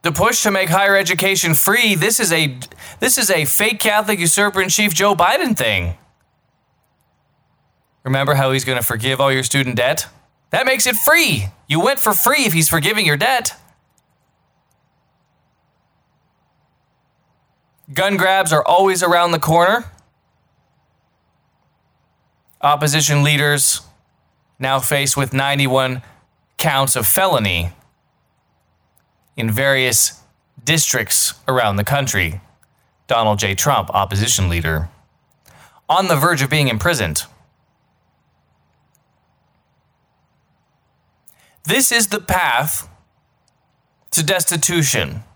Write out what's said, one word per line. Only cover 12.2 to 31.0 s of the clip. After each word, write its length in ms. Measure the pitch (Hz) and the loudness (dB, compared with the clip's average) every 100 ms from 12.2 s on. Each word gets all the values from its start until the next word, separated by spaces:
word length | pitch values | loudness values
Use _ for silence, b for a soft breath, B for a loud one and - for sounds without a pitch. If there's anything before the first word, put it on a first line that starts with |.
| 240 294 226 | 0 2 0
if 80 | |
he's 120 | 160 156 | 0 0
forgiving 380 | 165 160 214 | 0 0 0
your 140 | 175 147 | 0 0
debt. 360 | 226 254 - - _ _ _ _ _ _ _ _ _ _ _ _ _ _ _ _ _ _ _ _ _ _ _ _ _ _ _ _ _ _ _ _ _ _ _ _ _ _ _ _ _ _ - | 0 0 -4 -10 _ _ _ _ _ _ _ _ _ _ _ _ _ _ _ _ _ _ _ _ _ _ _ _ _ _ _ _ _ _ _ _ _ _ _ _ _ _ _ _ _ _ -10
Gun 240 | 139 196 196 | -4 -2 0
grabs 380 | 185 190 165 | 2 2 2
are 100 | 156 | 0
always 380 | - 175 196 180 | 2 4 2 2
around 300 | 180 175 175 | 2 2 2
the 60 | 165 | 0
corner. 460 | 156 160 175 233 233 - _ _ _ _ _ _ _ _ _ _ _ _ _ _ _ _ _ _ _ _ _ _ _ _ _ _ | 2 4 4 2 -4 -20 _ _ _ _ _ _ _ _ _ _ _ _ _ _ _ _ _ _ _ _ _ _ _ _ _ _
Opposition 600 | 143 147 151 151 147 143 | -2 0 0 0 2 2
leaders 600 | 143 143 147 143 - - - _ _ _ _ _ _ _ | 2 2 2 0 0 -2 -10 _ _ _ _ _ _ _
now 220 | 131 135 | -2 -2
faced 380 | 131 143 139 139 | 0 -2 -2 -2
with 160 | 127 | -2
ninety-one 680 | 135 139 139 139 131 131 127 b b b _ _ - | -2 -2 0 0 0 0 -4 b b b _ _ -4
counts 400 | 160 135 135 127 | -2 0 0 -2
of 100 | 110 | 0
felony 680 | - 190 139 101 87 85 - _ _ _ _ _ _ _ _ _ _ _ _ _ _ _ - | 2 2 0 0 -2 -4 -10 _ _ _ _ _ _ _ _ _ _ _ _ _ _ _ -8
in 120 | 113 | -4
various 720 | 107 139 135 127 113 - - _ _ _ - | 0 0 2 2 0 -2 -6 _ _ _ -10
districts 720 | - 160 - 127 | -2 0 0 -2